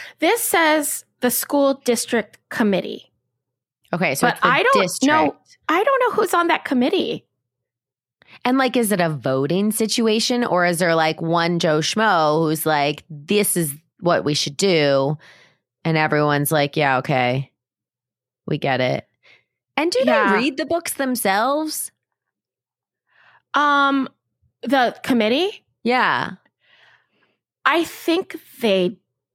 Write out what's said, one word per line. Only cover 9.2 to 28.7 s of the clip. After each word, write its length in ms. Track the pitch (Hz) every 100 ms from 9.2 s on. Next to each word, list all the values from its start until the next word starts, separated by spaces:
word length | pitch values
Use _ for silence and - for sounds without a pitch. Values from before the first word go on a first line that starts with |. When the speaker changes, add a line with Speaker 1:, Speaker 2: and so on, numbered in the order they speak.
| 131 135 143 180 214
Speaker 2:
situation, 720 | 208 220 - 220 220 220 240
or 220 | 240 175 175
is 140 | 170
there, 160 | 180 165
like, 260 | 160 160
one 380 | 165 170 170 175
Joe 200 | 170 151
Schmo 640 | 156 214 220 175 151 156 156
who's 200 | 156 156
like, 380 | 151 143 151 -
"This 480 | 147 147 202 202 180
is 160 | 156 143 _ _
what 240 | 175 160 -
we 100 | 151
should 200 | - 139
do," 600 | 196 165 143 139 139 151 - - _ _ _ _
and 140 | 165 160
everyone's 540 | 156 151 147 143 143
like, 240 | 156 143 156
"Yeah, 200 | 143 127
okay, 520 | 127 131 123 131 135 _ _ _ _ _ _ _ _ _ -
we 120 | 147
get 200 | 139 127
it." 280 | 127 139 - _ _ _ _ _ _ -
And 160 | 330
do 80 | 440
Speaker 1:
Yeah. 280 | 539 - 196
Speaker 2:
they 40 | 190
read 200 | 269 262
the 80 | 311
books 260 | 339 339
themselves? 960 | - 262 247 202 196 247 294 311 - - _ _ _ _ _ _ _ _ _ _ _ _ _ _ _ _
Speaker 1:
Um, 560 | 277 294 285 277 277 262 _ _ _ _ _
the 340 | 233 269 233 -
committee? 600 | - 240 214 262 381 - _ _
Speaker 2:
Yeah. 480 | 226 247 196 131 - 185 _ _ _ _ _ _ _ _ _ _ _ _ 254
Speaker 1:
I 180 | 320
think 520 | 320 - - 330 - 320 - -
they, 360 | 226